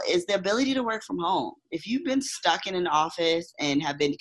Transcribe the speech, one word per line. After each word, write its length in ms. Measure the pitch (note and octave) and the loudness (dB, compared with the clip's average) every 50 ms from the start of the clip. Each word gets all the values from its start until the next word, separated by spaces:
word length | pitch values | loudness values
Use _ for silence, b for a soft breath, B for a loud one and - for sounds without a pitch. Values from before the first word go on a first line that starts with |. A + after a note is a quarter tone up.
| - | 2
is 180 | - F3 F3 F3 | 2 2 2 2
the 100 | - G3+ | 2 0
ability 380 | F#3+ F#3 G3 G#3+ A#3+ C#4 C4 C4+ | 0 2 2 2 2 2 2 0
to 100 | C4 B3 | 0 0
work 200 | A3+ A3 G#3+ - | -2 -4 -4 -6
from 140 | - F#3 | -6 -4
home. 360 | F3 E3+ F3 F#3+ D#3+ B2 - - - _ _ | -2 0 0 0 0 -2 -4 -8 -14 _ _
If 160 | - E3 - | -8 -8 -4
you've 160 | G3 A#3+ C#4 E4+ | -2 -2 -2 0
been 180 | C#4 C4 C4+ | 0 0 0
stuck 460 | C4+ - - - - F3+ E3 F#3 - | 0 -2 -4 0 2 2 2 2 0
in 80 | G3 F#3+ | -4 -2
an 120 | F3+ F3+ | -2 0
office 680 | E3 D3 D3+ D#3 E3 - - E3+ E3 E3 E3+ E3+ - - - | 2 2 2 2 0 0 0 0 2 2 0 -2 -6 -8 -4
and 220 | D3 D3 C#3 C#3+ D#3+ | -2 0 0 0 0
have 140 | D3 C#3 | 0 0
been 180 | C#3+ D3 C#3+ C#3+ - | 0 0 0 0 -2